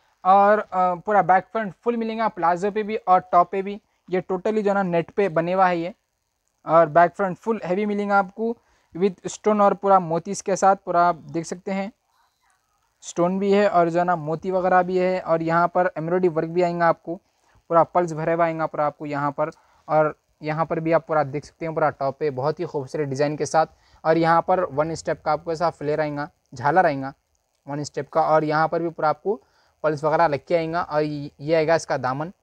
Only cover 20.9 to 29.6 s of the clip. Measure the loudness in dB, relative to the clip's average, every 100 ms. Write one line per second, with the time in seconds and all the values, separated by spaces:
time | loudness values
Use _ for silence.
20.9 | 0 2 -2 -2 -4 -12 -12 -8 -2 -2
21.9 | -2 -6 -4 -4 -2 -4 -4 -6 -8 -8
22.9 | -6 -4 -2 -2 -2 -2 0 0 _ _
23.9 | _ 0 2 4 2 2 0 -2 -2 -4
24.9 | -4 -8 -6 -4 -4 -4 -4 -4 -4 -4
25.9 | -2 -4 -6 -10 _ _ -4 0 4 4
26.9 | 2 -6 -12 _ _ _ _ -12 -8 -8
27.9 | -8 -4 0 4 4 2 0 0 -2 -4
28.9 | -2 -2 -2 -4 -6 _ _